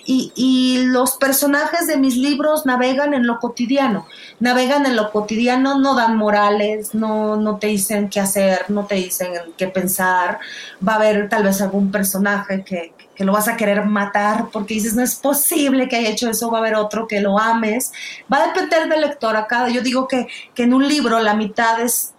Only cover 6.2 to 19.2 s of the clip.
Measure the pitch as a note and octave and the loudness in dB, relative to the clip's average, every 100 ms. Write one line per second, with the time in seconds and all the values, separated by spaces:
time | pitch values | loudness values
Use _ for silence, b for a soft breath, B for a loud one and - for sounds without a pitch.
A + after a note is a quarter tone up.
6.2 | G#3+ G#3 G#3 G#3 G#3 G#3+ G#3 A3 A3 G#3+ | 2 4 4 2 0 -2 -4 -2 0 0
7.2 | G#3+ G#3+ G#3+ G#3 G#3+ G#3 G3 G#3 G3+ G3+ | 0 0 0 -2 -2 -2 0 -2 -2 -2
8.2 | G3 G3+ G3 F#3 - G#3 G3+ G3 F3+ - | -2 2 2 2 0 -4 -2 -2 -2 -6
9.2 | F3+ F3 E3+ - F#3+ F#3+ F#3 F#3+ F#3 F#3 | -6 -8 -10 -6 -4 -2 -2 0 0 2
10.2 | F3+ G#3+ B B B B F#3+ A3 G#3+ G3+ | 0 -4 B B B B -2 2 2 2
11.2 | G#3 A3 G3 F#3+ G3 G3 G3 G3 G3 F#3+ | 0 0 2 2 0 0 0 0 -2 0
12.2 | G3+ G3+ - F#3+ F#3+ F3+ E3+ - - - | 0 0 -2 -6 -6 -8 -8 -16 -18 -4
13.2 | G3 G#3 A#3 A#3 G#3 G3+ G3+ G#3 G3+ G#3 | 0 2 0 0 0 0 0 0 0 0
14.2 | G#3 A3 A3+ A3 G3+ G#3+ A3 A3 B3 - | 0 0 -4 -6 -6 -4 -2 -2 -2 -2
15.2 | C4+ C#4+ - D#4+ C#4+ C4 B3+ A#3 A3+ G#3 | -2 0 0 0 2 2 0 0 -2 -2
16.2 | A#3 A3 A#3 A3+ A3 G#3+ G#3 G#3+ A3+ G#3 | -4 -2 -2 -2 0 0 -2 -4 -4 -2
17.2 | G3+ G3+ A3 A#3 A3 A3 - B B B | 0 2 2 0 0 -2 -6 B B B
18.2 | - C4 E4 E4+ D4+ E4 D#4+ D#4 D4 D4 | -2 0 2 0 0 0 2 0 0 -2